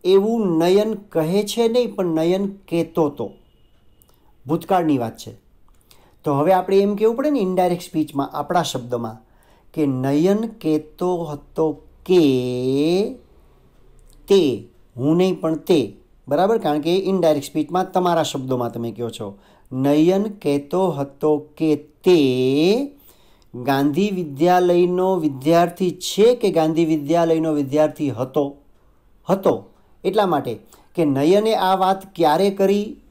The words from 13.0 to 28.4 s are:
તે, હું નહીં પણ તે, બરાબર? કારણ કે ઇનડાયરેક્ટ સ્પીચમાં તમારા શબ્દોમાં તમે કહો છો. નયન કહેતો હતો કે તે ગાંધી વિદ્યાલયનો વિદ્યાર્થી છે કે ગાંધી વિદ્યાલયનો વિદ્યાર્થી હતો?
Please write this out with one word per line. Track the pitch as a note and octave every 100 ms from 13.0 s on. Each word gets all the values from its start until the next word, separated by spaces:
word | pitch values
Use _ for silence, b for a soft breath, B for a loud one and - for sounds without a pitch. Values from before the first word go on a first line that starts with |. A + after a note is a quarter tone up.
| A3+ C4 _ _ - _ _ _ - - - - -
તે, | G3 D3+ G#2+ - _ _ A#2+
હું | C3+ E3+
નહીં | F#3 F3
પણ | E3
તે, | D#3+ - E3 G#2+ G2 _ _ -
બરાબર? | D3 F#3+ A3+
કારણ | E3+ D3+
કે | D#3 F#3
ઇનડાયરેક્ટ | F#3+ F#3+ E3 D3 C#3
સ્પીચમાં | D#3 D3 F3 F#3+
તમારા | F#3 F3+ E3
શબ્દોમાં | D3+ D3 C3 B2+ A#2+
તમે | A#2 A#2
કહો | G#2 A#2+
છો. | - G#2 G2 b b b
નયન | C3 C3+ D3 E3 F#3+
કહેતો | G#3+ G3+ D3+ C#3+ C#3+ F#3 F#3+
હતો | C#3+ C#3 - D#3 D3+ D3 -
કે | D#3+ D3
તે | - _ - F3+ C#3 B2+ B2+ C#3 E3+ A3+ C#4+ - b b b b b
ગાંધી | A#2+ B2 C#3 C#3+ C#3+ G3+
વિદ્યાલયનો | F#3 D#3+ C3+ F3 F3+ F3+ F3 F3+ F3+ F#3 F#3+
વિદ્યાર્થી | D#3 C3+ C3+ E3+ E3+ E3+ F#3
છે | - - - A3
કે | B3 G#3
ગાંધી | E3 D#3+ D#3+
વિદ્યાલયનો | E3 D#3 C#3+ E3+ E3 D#3+ D#3+
વિદ્યાર્થી | D3+ C3+ D3 D3+ D3 D3
હતો? | A2+ B2+ D3+